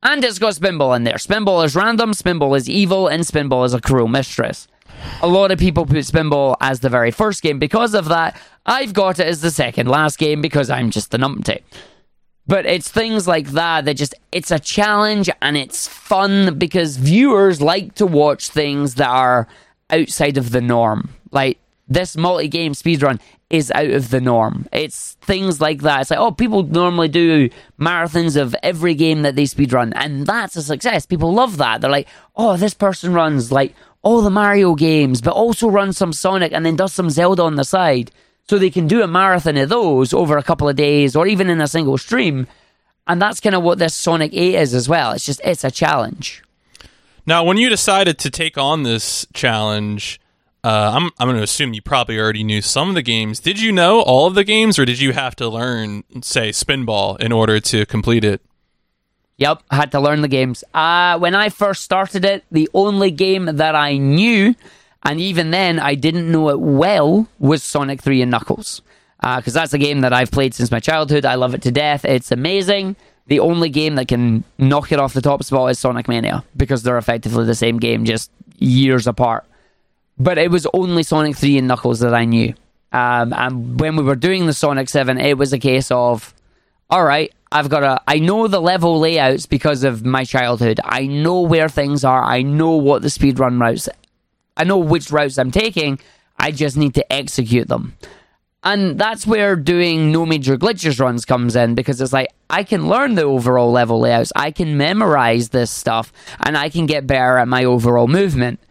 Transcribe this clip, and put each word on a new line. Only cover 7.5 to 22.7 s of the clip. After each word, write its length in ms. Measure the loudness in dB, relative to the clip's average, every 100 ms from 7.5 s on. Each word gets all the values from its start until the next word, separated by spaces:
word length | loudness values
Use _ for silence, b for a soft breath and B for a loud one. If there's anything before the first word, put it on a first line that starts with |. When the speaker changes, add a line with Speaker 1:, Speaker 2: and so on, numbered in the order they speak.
| -2
Speaker 1:
because 380 | -2 0 0 0
of 120 | 0
that. 300 | 0 -2 -6 B B -4
I've 260 | -2 -2
got 260 | 0 0 0
it 60 | -2
as 160 | -2
the 80 | -4
second 380 | -2 -4 -2 0
last 320 | 2 0 0
game 240 | -2 0
because 260 | -2 -2 -2
I'm 220 | -2 -2
just 180 | -4 -4
the 80 | -2
numpty. 440 | -2 -4 -6 -6 _ B B B B _ _ _ -2
But 180 | -2 0
it's 240 | -2 -2
things 380 | -4 -2 -2 0
like 220 | -2 0
that 360 | -2 0 0 -2
that 80 |
just, 220 | -2 -4 -8 _
it's 180 | -10 -4
a 80 | -4
challenge 720 | -2 -2 2 2 2 2 -2 -2
and 160 | -2 -2
it's 300 | -4 -10 -10
fun 720 | -12 -2 0 2 2 2 0
because 400 | -2 0 -2 0
viewers 640 | 2 4 4 6 4 4
like 320 | 0 0 -4 -2
to 120 | 0
watch 420 | 4 2 0 -4
things 460 | -4 -2 -2 -4 -2
that 120 | 0
are 400 | 2 2 2 -2 b b b _
outside 440 | -2 -2 -2 0 0
of 140 | -2
the 100 | -2
norm. 520 | 0 2 2 0 -6 -14 -6
Like, 300 | -2 -2 -4 _ _ _
this 300 | -4 -2 -2
multi-game 560 | -2 0 -2 -4 -4